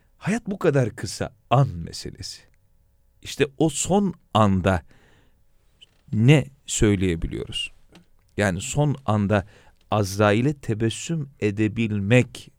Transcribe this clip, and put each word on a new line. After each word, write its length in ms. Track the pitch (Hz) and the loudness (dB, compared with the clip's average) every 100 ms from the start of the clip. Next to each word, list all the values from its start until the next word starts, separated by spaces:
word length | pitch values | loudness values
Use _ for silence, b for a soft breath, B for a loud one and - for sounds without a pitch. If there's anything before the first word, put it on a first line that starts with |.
| b b | b b
hayat 300 | - 226 190 | -4 -4 -4
bu 120 | 196 | -2
kadar 360 | 170 139 120 - | 0 2 0 -4
kısa, 380 | 110 - 90 _ - | -10 -8 -10 _ 0
an 180 | 123 135 | 2 2
meselesi. 720 | 87 82 82 - - - - - _ _ _ _ _ _ _ | -2 -10 -12 -14 -14 -16 -18 -20 _ _ _ _ _ _ _
İşte 260 | - - 135 - | -8 -2 -2 0
o 120 | 156 | -2
son 440 | - - 196 202 - _ | -2 -2 -2 -2 -6 _
anda 500 | 104 107 95 95 92 - b b b b b _ _ _ _ - _ - | 0 2 2 0 -2 -4 b b b b b _ _ _ _ -20 _ -6
ne 320 | 107 117 151 - - - | 4 6 6 4 -10 -8
söyleyebiliyoruz? 1080 | - 107 101 92 82 - 57 - - - - _ - _ _ _ - | 0 2 4 0 -2 -4 -8 -8 -8 -10 -14 _ -20 _ _ _ -2
Yani 240 | 104 85 | -2 -2
son 340 | - 143 147 131 - | -4 -2 0 -2 -2
anda 400 | 107 98 104 - b b b - | 0 2 0 -2 b b b -4
Azrail'e 600 | 104 98 98 104 104 131 | -2 0 2 2 4 0
tebessüm 760 | 147 - 107 113 - - 165 139 - | -2 -6 -2 -2 -4 -6 -6 -6 -4
edebilmek 1120 | 104 101 107 110 113 104 98 123 120 - - | -4 0 -2 0 -2 -2 4 4 4 -4 -20